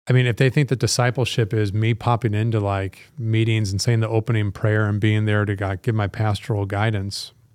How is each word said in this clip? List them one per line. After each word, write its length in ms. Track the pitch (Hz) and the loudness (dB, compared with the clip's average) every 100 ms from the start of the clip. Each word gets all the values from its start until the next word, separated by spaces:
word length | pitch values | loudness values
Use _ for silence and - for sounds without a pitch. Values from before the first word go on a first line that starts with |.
| - | 0
I 60 | |
mean, 140 | 127 123 | 2 2
if 80 | 110 | 2
they 140 | 135 | 2
think 180 | 151 139 | 2 0
that 80 | 120 | 0
discipleship 760 | 113 - 123 127 117 - 110 110 | 0 0 0 0 -2 0 0 0
is 180 | 104 | 0
me 220 | 104 113 110 | 0 0 0
popping 400 | 123 117 113 104 | 0 0 0 -2
into, 240 | 113 110 | 0 0
like, 500 | 101 98 95 - - - | 0 -2 -4 -10 -18 -8
meetings 540 | 113 110 113 110 104 | -2 2 2 2 0
and 100 | 101 | -2
saying 200 | - 117 | 0 0
the 60 | 110 | 2
opening 440 | 113 107 113 104 | 0 0 0 0
prayer 340 | - 110 107 104 | 0 0 2 2
and 120 | 104 | 2
being 260 | 107 107 107 | 2 2 2
there 180 | 104 | 2
to, 120 | 104 98 | 0 -2
like, 260 | 98 95 | -4 -2
give 140 | - 110 | -2 0
my 100 | 101 | -2
pastoral 600 | - 110 98 - 104 98 | -2 -2 -2 -4 -4 -2
guidance, 640 | 101 113 104 98 - - - _ | 0 0 -2 -4 -8 -14 -18 _